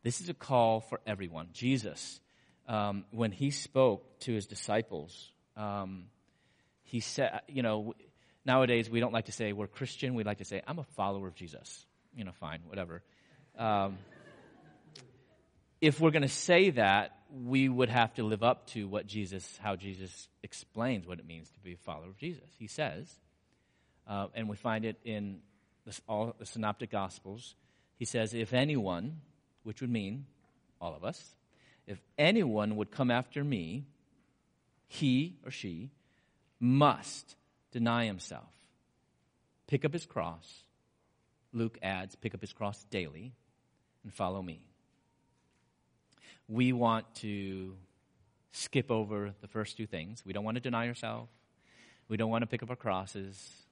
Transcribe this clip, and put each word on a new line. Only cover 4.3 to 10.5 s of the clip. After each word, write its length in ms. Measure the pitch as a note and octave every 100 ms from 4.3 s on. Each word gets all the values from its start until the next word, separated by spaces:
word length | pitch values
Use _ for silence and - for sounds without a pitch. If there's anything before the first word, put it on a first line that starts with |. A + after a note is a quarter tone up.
his 140 | A2+ F#2+
disciples, 840 | G2 - G#2+ A2+ E2+ D2 - - _ _ -
um, 520 | G#2+ G2+ F#2+ F#2+ F#2+ _ _ _ _ _ _ _
he 160 | _ A#2
said, 400 | - - B2+ - -
you 140 | C3+
know, 160 | A#2+ G#2+
w-, 160 | G#2+ - - _ _ _ -
nowadays 440 | C3 B2+ A#2+ A2
we 100 | A#2
don't 140 | A#2+
like 120 | A2+ -
to 60 |
say 220 | - A2
we're 140 | G#2 G#2
Christian. 460 | - C3 - C3
We 120 | B2 G#2
like 140 | G#2
to 60 |
say, 160 | G2